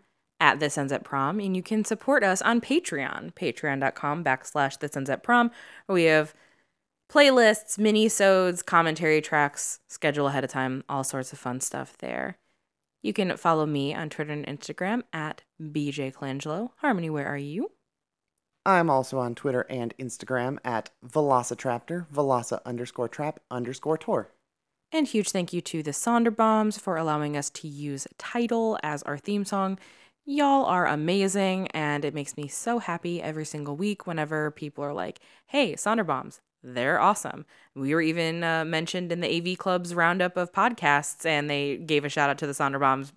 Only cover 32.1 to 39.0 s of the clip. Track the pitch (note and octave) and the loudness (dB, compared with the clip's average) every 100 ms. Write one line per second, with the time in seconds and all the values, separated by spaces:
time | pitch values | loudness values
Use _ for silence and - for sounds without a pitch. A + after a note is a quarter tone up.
32.1 | D3+ C#3+ - C#3+ - - A#3+ A3 E3+ F3 | -4 -8 -8 -10 -6 -4 -4 -4 -6 -6
33.1 | E3+ D#3+ D#3 D3+ D3+ D3 C#3+ G3+ G3+ - | -6 -6 -8 -8 -8 -8 -4 -4 -4 -6
34.1 | D#3+ D3+ D#3 D3+ - D3 C#3+ C#3+ C#3+ F2+ | -6 -2 -2 -2 -4 -10 -8 -6 -6 -8
35.1 | - - _ _ C#4 A#3 - G#3 A3+ F3 | -10 -20 _ _ 0 0 0 -2 0 0
36.1 | C3 A2+ - _ _ B2+ B2 C3 D#3+ F3 | -4 -6 -16 _ _ -10 -2 2 4 4
37.1 | G#3+ - - C3 _ _ C#3 C3+ D#3+ D#3+ | 4 -2 -12 -16 _ _ -6 0 2 2
38.1 | E3+ E3 E3 E3 D#3+ D#3+ D#3+ E3 F#3 | 0 -2 -2 0 0 0 -2 -2 -4